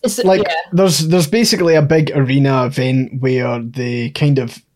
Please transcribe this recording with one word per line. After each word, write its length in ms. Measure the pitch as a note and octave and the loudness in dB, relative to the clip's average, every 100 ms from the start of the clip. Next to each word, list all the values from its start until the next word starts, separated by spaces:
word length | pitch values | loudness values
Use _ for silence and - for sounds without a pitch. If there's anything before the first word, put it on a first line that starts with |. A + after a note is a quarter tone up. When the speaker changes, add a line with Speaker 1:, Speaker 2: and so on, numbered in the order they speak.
Speaker 1:
it's, 160 | B3 - | -6 -2
Speaker 2:
like, 180 | F#3+ F#3+ | 0 2
Speaker 1:
yeah. 120 | G3 E3 - | 0 -4 -2
Speaker 2:
there's, 340 | F3 F#3+ D3 D#3+ | 2 2 2 0
there's 200 | F3+ D3+ | 0 2
basically 480 | A3 A3+ F#3+ F3 D#3+ | 2 2 2 2 2
a 60 | |
big 280 | D3 D#3+ D3 | 4 2 2
arena 520 | D3+ C3 C3+ C#3 C3+ B2 | 0 0 2 2 2 -2
event 540 | - B2+ C3 C3 C3+ | -2 -2 0 -2 -4
where 400 | C3 B2+ B2 A#2+ | -2 0 -2 -4
the 480 | A#2 C3+ B2 A#2+ A#2 | -8 -8 -6 -4 -6
kind 280 | - D3+ C3+ | -2 0 0
of 180 | A#2 - _ | -2 -8 _